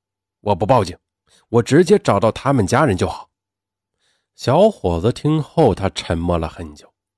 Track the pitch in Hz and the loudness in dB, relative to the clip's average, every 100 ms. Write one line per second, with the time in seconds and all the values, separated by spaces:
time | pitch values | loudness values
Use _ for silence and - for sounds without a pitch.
0 | _ _ _ _ 104 92 101 104 98 - | _ _ _ _ -4 -2 2 0 0 -8
1 | _ _ _ _ - 117 113 143 180 202 | _ _ _ _ -4 -2 2 2 4 2
2 | - 101 110 - 135 135 98 120 151 92 | 2 0 0 -2 -2 0 0 0 0 0
3 | 92 - - _ _ _ _ _ _ _ | -4 -6 -16 _ _ _ _ _ _ _
4 | _ _ _ _ - 151 214 - 92 82 | _ _ _ _ -2 2 2 2 -2 0
5 | 104 - 147 156 139 - 135 87 98 - | -2 -2 -2 -4 -4 0 2 2 -4 -6
6 | - 85 87 87 82 - 78 76 _ _ | -6 -4 -2 -2 -4 -10 -16 -18 _ _
7 | _ | _